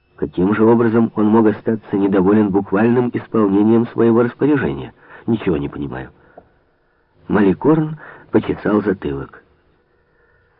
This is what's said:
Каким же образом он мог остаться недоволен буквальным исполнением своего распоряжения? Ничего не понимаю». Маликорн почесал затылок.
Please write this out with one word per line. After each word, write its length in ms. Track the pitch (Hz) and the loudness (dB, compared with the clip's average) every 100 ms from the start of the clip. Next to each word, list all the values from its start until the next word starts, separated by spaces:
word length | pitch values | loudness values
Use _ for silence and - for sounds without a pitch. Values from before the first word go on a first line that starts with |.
| _ - | _ -10
Каким 380 | 71 85 95 | -8 -2 -2
же 120 | 107 110 | 2 4
образом 480 | 117 117 117 113 - | 4 2 2 0 0
он 120 | 104 | 2
мог 200 | 110 107 | 4 2
остаться 480 | 104 - 110 - 101 | 0 -4 -6 -4 -2
недоволен 520 | 98 98 92 107 104 | 0 0 2 2 2
буквальным 600 | 98 101 98 117 120 123 | -2 -2 0 2 0 -2
исполнением 760 | 113 - 113 104 98 107 113 117 | -6 -6 -2 0 2 2 2 0
своего 360 | 113 117 113 | 0 2 2
распоряжения? 680 | 120 - 135 143 82 69 123 - - - - | 0 -2 -2 0 -2 -8 -14 -18 -20 -14 -6
Ничего 280 | 113 - 76 | -4 -2 -4
не 140 | 71 | -6
понимаю». 420 | 69 71 64 67 _ _ - _ _ _ _ _ _ _ _ - | -10 -10 -10 -14 _ _ -20 _ _ _ _ _ _ _ _ -4
Маликорн 680 | 95 104 175 139 160 156 156 - - - | 0 2 2 2 2 0 -8 -16 -20 -4
почесал 500 | 110 104 85 - 107 | -2 -2 -6 0 0
затылок. 600 | 101 98 - 69 67 - _ _ _ _ _ _ _ _ _ _ _ | 0 -4 -6 -8 -12 -18 _ _ _ _ _ _ _ _ _ _ _